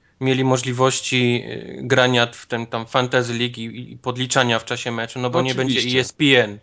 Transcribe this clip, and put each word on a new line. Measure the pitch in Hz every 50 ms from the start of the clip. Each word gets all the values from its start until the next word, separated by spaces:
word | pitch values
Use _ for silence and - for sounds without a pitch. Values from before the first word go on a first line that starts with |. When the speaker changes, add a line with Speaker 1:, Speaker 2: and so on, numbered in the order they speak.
| _ _ _ -
Speaker 1:
mieli | 131 131 131 131 131
możliwości, | 131 131 123 123 127 123 123 131 135 131 - - - 127 123 123 123 120 120 -
y, | - - - 110 - - - -
grania | 123 131 127 127 127 123 120 120
w | 120 - - -
ten | - 123 117 117
tam | 117 123 113 110
Fantasy | - - 131 123 123 131 127 117 120 120
League | 117 123 123 120 117
i, | 113 113 107 120 123 110
i | 120
podliczania | 120 - 127 117 127 127 127 - 135 123 120 113 113
w | -
czasie | - 123 120 - 120
meczu, | 117 113 113 117 - 127
no | 123 123
bo | 123 127
Speaker 2:
No | 131
Speaker 1:
nie | 131 123
będzie | 131 131 135 120 127
Speaker 2:
oczywiście. | 117 123 127 127
Speaker 1:
E |
S | 123 - -
P | - 151 139 131 123 110
N. | 104 101 104